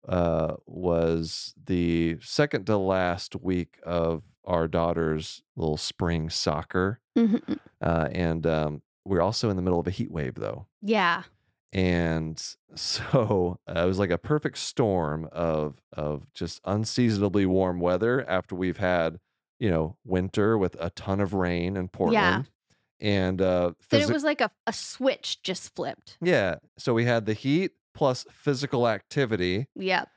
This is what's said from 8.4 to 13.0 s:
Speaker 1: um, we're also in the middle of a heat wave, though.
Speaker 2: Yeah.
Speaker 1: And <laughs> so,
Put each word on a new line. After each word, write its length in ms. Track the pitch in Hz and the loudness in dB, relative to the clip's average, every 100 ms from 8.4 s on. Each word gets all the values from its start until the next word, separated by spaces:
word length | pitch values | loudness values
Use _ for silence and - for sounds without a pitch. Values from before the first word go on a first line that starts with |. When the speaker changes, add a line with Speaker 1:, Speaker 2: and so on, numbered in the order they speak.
| 80 | 0
Speaker 1:
um, 360 | 78 76 76 _ _ - | 0 -2 -6 _ _ -2
we're 160 | 92 | 2
also 260 | 90 113 117 | 2 0 -2
in 80 | 95 | 0
the 60 | |
middle 180 | 90 87 | 2 2
of 60 | 85 | 0
a 40 | |
heat 180 | 92 113 | -4 -6
wave, 240 | 82 67 | -4 -6
though. 320 | - 52 - - _ | -6 -8 -8 -14 _
Speaker 2:
Yeah. 400 | 202 220 175 170 - _ _ _ _ | -2 2 2 0 -6 _ _ _ _
Speaker 1:
And 640 | 95 92 87 82 80 80 80 - - | 0 2 2 2 -2 -4 -8 -12 -14
<laughs> 140 | _ | _
so, 840 | - - - | -10 -6 -6